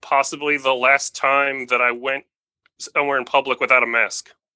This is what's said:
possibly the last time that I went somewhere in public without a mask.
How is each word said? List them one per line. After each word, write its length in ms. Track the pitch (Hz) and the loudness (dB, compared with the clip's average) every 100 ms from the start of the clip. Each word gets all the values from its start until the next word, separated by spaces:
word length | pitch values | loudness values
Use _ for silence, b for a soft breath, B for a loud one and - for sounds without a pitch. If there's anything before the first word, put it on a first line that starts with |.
possibly 560 | - 139 135 147 147 143 | -2 0 0 -4 -2 0
the 160 | 131 | 0
last 420 | 131 127 139 - - | 2 4 2 0 -4
time 500 | 135 139 139 135 123 | 0 2 0 -4 -2
that 140 | 123 | 0
I 100 | 123 | 0
went 340 | 120 131 135 - _ _ _ _ - | 0 -4 -6 -8 _ _ _ _ -18
somewhere 380 | - 156 143 135 | -6 -2 0 -2
in 80 | - | 0
public 340 | 139 135 123 | 0 0 -2
without 240 | 127 127 | 2 2
a 40 | 117 | 2
mask. 420 | 117 104 - - _ _ | 0 -2 -4 -12 _ _